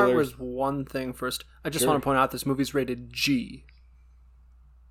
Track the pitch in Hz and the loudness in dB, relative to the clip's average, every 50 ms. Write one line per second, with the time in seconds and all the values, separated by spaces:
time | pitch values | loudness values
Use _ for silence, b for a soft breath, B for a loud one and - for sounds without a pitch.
0 | 202 120 127 160 147 127 123 - 127 127 123 127 135 135 139 143 135 127 - 135 | 6 6 6 4 2 0 -2 -8 -10 -8 -4 -2 -2 -2 -2 -4 -6 -6 -6 -6
1 | 131 127 123 - 127 127 - - - b b b b 160 143 160 120 156 151 139 | -6 -6 -6 -4 -4 -4 -4 -6 -8 b b b b -6 -2 0 2 4 2 2
2 | - 139 135 131 131 131 - 123 - 139 135 131 139 131 - 143 131 123 123 120 | 2 2 4 4 4 2 0 -2 -2 -2 0 0 0 0 0 0 0 0 -4 -6
3 | 123 120 120 - - 143 143 123 113 - - - - - - - - - - - | -8 -10 -6 -2 0 2 2 2 0 -4 -10 -16 -18 -20 -20 -20 -20 -20 -20 -20
4 | - - - - - - - - - - - - - - - - - - | -20 -20 -20 -20 -20 -20 -20 -20 -20 -20 -20 -20 -20 -20 -20 -20 -20 -20